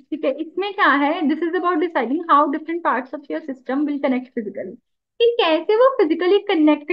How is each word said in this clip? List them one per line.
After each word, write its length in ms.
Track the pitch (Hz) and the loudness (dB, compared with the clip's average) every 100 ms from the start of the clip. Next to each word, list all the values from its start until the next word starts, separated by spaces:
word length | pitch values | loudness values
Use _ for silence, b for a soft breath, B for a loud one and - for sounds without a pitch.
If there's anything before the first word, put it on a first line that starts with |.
| - | -10
ठीक 160 | 302 302 | -6 -4
है। 60 | |
इसमें 420 | 277 320 349 403 | -4 -8 -6 -6
क्या 180 | 403 330 | 0 2
है, 300 | 277 285 359 | 2 0 0
this 180 | 285 311 | -2 -2
is 120 | 330 | -2
about 240 | 359 349 339 | -2 -2 0
deciding 440 | 349 294 240 311 339 | -2 -2 -2 -2 2
how 100 | 294 | 4
different 380 | 302 302 311 339 | 4 -2 -6 -4
parts 280 | 320 240 254 | -2 -2 -4
of 120 | 302 | -12
your 200 | - 311 | -8 -10
system 360 | 311 262 - 277 | -8 -12 -6 -4
will 220 | 294 285 | -2 -2
connect 300 | 277 254 254 240 | -2 -2 -4 -10
physically। 380 | 208 - - - _ _ _ - | -10 -10 -12 -16 _ _ _ 0
कि 140 | 466 480 | 2 2
कैसे 340 | 349 320 320 427 | 2 0 2 4
वो 140 | 523 523 | 4 4
physically 420 | 311 330 359 403 403 | 0 0 2 2 2
connect 440 | 349 302 294 294 | 2 4 2 0